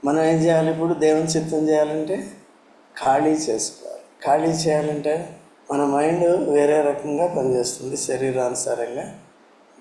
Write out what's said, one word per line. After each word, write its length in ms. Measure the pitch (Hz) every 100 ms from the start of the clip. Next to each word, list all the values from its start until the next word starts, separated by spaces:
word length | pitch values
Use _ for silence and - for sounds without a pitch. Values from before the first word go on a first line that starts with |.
మనం 180 | 143 156
ఏం 200 | 160 160
చేయాలి 300 | 165 165 160
ఇప్పుడు? 220 | 160 165
దేవుని 300 | 160 156 156
చిత్తం 440 | 160 160 160 156 156
చేయాలంటే 600 | 151 151 156 156 190 196 - - _ _ - _ -
ఖాళీ 260 | - 139 156
చేసుకోవాలి. 960 | 156 - 110 - - - - - _ -
ఖాళీ 260 | 147 160
చేయాలంటే 840 | 160 160 151 151 147 147 156 170 - - _ -
మన 120 | 143
మైండ్ 640 | 143 143 156 170 170 180 -
వేరే 340 | 147 147 151
రకంగా 440 | 143 143 151 147 175
పనిచేస్తుంది 720 | 165 131 127 120 - 127 139
శరీరానుసారంగా. 1160 | - 131 135 127 123 131 - 120 117 127 196 - - _ _ _ _ _